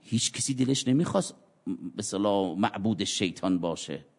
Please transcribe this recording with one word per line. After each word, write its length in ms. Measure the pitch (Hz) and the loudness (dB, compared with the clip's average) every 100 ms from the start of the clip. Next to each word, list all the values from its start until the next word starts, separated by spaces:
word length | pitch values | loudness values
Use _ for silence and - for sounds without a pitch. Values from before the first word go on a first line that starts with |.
هیچ 320 | - 110 - | 0 0 0
کسی 220 | - 120 | -2 -4
دلش 340 | 131 127 135 - | 0 2 2 4
نمیخواست 460 | 135 175 196 - - _ _ - | 2 4 0 -2 -8 _ _ -8
به 60 | 95 90 - | -6 -8 -8
اصطلاح 600 | 104 95 104 101 95 82 | -6 0 2 4 2 0
معبود 460 | 107 - 98 95 | -2 0 -2 0
شیطان 540 | 98 - 95 85 95 92 | -2 0 -2 -2 0 0
باشه. 460 | 85 80 - 69 - | 0 -4 -6 -10 -10